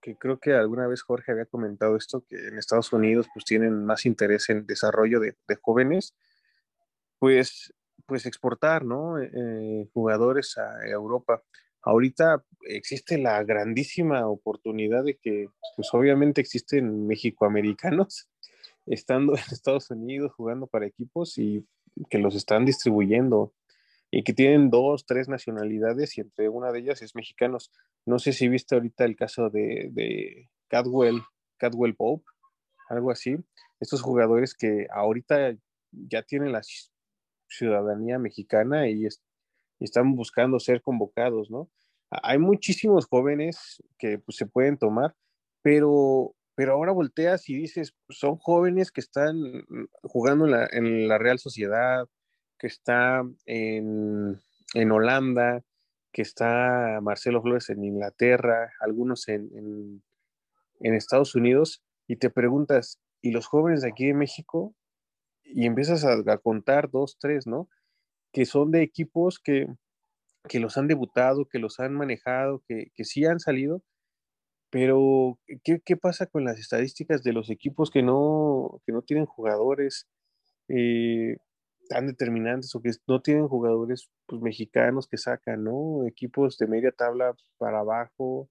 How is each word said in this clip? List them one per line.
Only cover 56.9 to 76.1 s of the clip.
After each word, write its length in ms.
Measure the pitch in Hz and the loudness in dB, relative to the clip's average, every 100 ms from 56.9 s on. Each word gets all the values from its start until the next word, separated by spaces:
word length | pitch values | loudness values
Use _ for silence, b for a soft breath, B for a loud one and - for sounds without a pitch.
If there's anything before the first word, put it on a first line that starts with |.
| 107 | -2
Marcelo 400 | 104 104 - 120 | -4 -4 0 0
Flores 260 | 117 120 - | 0 -2 -2
en 120 | 104 | -8
Inglaterra, 880 | 101 101 101 _ 123 123 123 117 113 - | -6 -4 -6 _ 4 4 4 0 0 -6
algunos 480 | 110 107 123 123 - | -4 -2 -4 -4 -4
en, 240 | 104 104 - | -6 -6 -14
en, 440 | 107 104 104 101 _ _ _ _ _ _ _ _ | -12 -12 -14 -18 _ _ _ _ _ _ _ _
en 160 | 117 | 0
Estados 400 | 110 - 127 139 | 0 2 2 2
Unidos, 480 | 127 120 131 156 - _ _ _ | 2 4 4 2 -2 _ _ _
y 100 | 117 | -2
te 140 | 127 | -2
preguntas, 720 | - 120 139 147 135 - - _ _ | 2 2 2 2 2 0 -16 _ _
¿y 120 | 123 | -4
los 160 | 113 - | -4 0
jóvenes 340 | 147 160 160 | 2 4 2
de 60 | 127 | 0
aquí 180 | 107 135 | -2 0
de 80 | |
México? 640 | 143 143 - 160 165 196 _ _ _ _ _ _ _ | 0 -2 -6 -8 -6 -6 _ _ _ _ _ _ _
Y 240 | _ - 120 | _ -2 0
empiezas 380 | 117 143 170 | 0 0 2
a, 80 | 147 113 | 2 2
a 140 | 104 104 | 2 0
contar 500 | - 110 - 139 135 | 0 -2 0 0 0
dos, 300 | 131 139 - | -2 -4 -6
tres, 300 | 143 147 120 | -4 -4 -4
¿no? 200 | 123 185 _ _ _ _ _ _ | -8 -8 _ _ _ _ _ _
Que 140 | - 123 | -2 0
son 240 | 143 147 | 2 2
de 120 | 165 | 4
equipos 580 | 156 - 160 - 175 185 | 2 -2 -6 0 0 0
que, 260 | - 139 139 127 _ _ _ _ _ _ - | -2 0 -2 -10 _ _ _ _ _ _ -6
que 120 | 127 | -4
los 180 | 113 - | -2 -2
han 80 | 143 | 0
debutado, 640 | 151 123 - 127 135 139 | 0 0 2 2 2 -2
que 100 | 127 | -4
los 220 | 110 - | -6 -6
han 140 | 131 | -6
manejado, 680 | 143 139 113 - 127 135 139 _ | -4 -4 -6 -4 -4 -2 -6 _
que, 240 | 113 - | -10 -10
que 100 | _ | _
sí 200 | 110 - | -10 0
han 160 | 156 170 | 2 2
salido, 420 | 165 131 139 175 _ _ _ _ _ _ _ _ _ | 0 -2 -2 -4 _ _ _ _ _ _ _ _ _
pero 720 | 131 131 135 135 135 131 123 _ - | 0 4 4 4 4 2 -2 _ -12
¿qué, 160 | - 165 | -2 -2
qué 120 | - 170 | 0 0
pasa 300 | 185 | 0